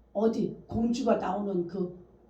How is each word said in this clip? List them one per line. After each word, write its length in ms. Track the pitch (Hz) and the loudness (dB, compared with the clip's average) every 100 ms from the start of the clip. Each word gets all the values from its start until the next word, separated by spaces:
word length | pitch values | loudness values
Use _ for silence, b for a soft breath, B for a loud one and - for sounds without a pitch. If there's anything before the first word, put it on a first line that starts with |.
| - | -8
어디 500 | 196 226 - 180 - - | 2 2 2 -2 -4 -6
공주가 500 | 220 233 240 226 202 | 0 0 2 2 2
나오는 500 | 185 202 202 180 175 | 2 -2 -2 -2 -2
그, 320 | 196 175 - - - - | -2 -6 -6 -18 -20 -20